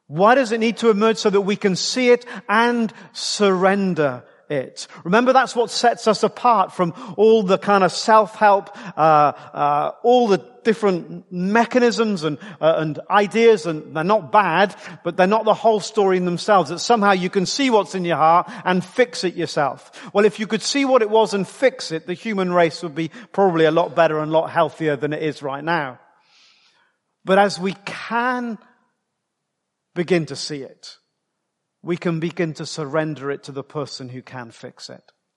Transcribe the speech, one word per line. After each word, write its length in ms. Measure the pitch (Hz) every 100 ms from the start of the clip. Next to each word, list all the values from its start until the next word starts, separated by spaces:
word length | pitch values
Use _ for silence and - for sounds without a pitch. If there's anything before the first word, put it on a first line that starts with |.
| -
Why 300 | 151 208 269
does 160 | 226
it 80 | 226
need 180 | 226 -
to 140 | 233
emerge? 260 | 202 220 220
So 140 | 214
that 100 | 196
we 140 | 196 202
can 200 | 202 175
see 360 | - 254 247
it 160 | 240 - 196 -
and 460 | 214 240 240 220 - -
surrender 1120 | - - - 202 185 190 202 190 160 143 123 - _ -
it. 380 | 143 - - - - 170
Remember, 260 | 220 247
that's 240 | 254 233 233
what 160 | 302
sets 380 | - 240 - 220
us 140 | 202
apart 500 | 220 - 247 214 175
from 200 | - 175 - 208 180
all 260 | 220 226
the 160 | 185 196
kind 280 | 202 196 180
of 60 |
self-help, 840 | - - 220 202 - 208 196 196 - 196 -
uh, 20 |
uh, 880 | 160 151 147 - - - 147 147 147 -
all 240 | 233 247 226
the 120 | 180 - - 233
different 680 | 214 202 170 156 175 -
mechanisms 920 | 180 190 226 - 254 240 196 220 185 156
and, 120 | 147 - 160
uh, 160 | 160 165
and 200 | 156 139 -
ideas, 560 | 196 202 220 226 208 170
and 300 | 151 151 156
they're 80 |
not 260 | 175 214 139
bad, 460 | 208 185 165 202 - - 165 175
but 100 | 170
they're 100 | 185
not 200 | 220 220
the 80 |
whole 260 | 202 226 214
story 380 | - 214 190 185
in 80 | 180
themselves, 440 | 170 - 190 147
that 100 | 175
somehow 340 | - 233 202
you 160 | 190 180
can 160 | 202 180
see 240 | - 269
what's 260 | 214 185 190
in 80 |
your 140 | 170 147
heart 340 | 160 175 - 185 180
and 180 | 185
fix 400 | - - 240 -
it 120 | 180 170
yourself. 760 | 160 156 135 120 - - 220
Well, 120 | 208 214
if 120 | -
you 100 | 208
could 140 | 220
see 220 | - 277
what 180 | 269 254
it 80 | 208
was 240 | 220 208
and 140 | 202 175
fix 460 | - 262 254 -
it, 120 | 160 180
the 80 |
human 380 | 180 226 196 180
race 320 | 175 165 -
would 100 | 170
be 160 | 143 165 247 -
probably 320 | - 196 165
a 80 | 156
lot 240 | 165 180 143
better 240 | 160 156
and 120 | 151
a 60 | 160
lot 120 | 160
healthier 480 | 165 156 - 156 139
than 160 | 147
it 100 | 151
is 180 | 156 139
right 220 | 143 139
now. 340 | 156 170 135 120 _ _ _ _ _ _ _ _ _ _ _ _
But 160 | - 190
as 180 | 202 151
we 160 | 190 - -
can 720 | - - 233 247 247 240 208 _ _ _ _ _ _ _ _ _ _ _ _ _ 175
begin 300 | 165 175 143
to 100 | 135
see 260 | - 147
it, 360 | 123 _ - - _ _ _ _ _ _ _ _
we 140 | 165 175
can 220 | 175 160
begin 340 | 170 - 165
to 100 | 143 156
surrender 640 | 160 139 156 156 127 139
it 140 | 143 -
to 60 |
the 120 | 135
person 440 | - 151 135 - 127
who 140 | 127
can 300 | - 131 117
fix 360 | - 127 - -
it. 140 | 127 _ _ _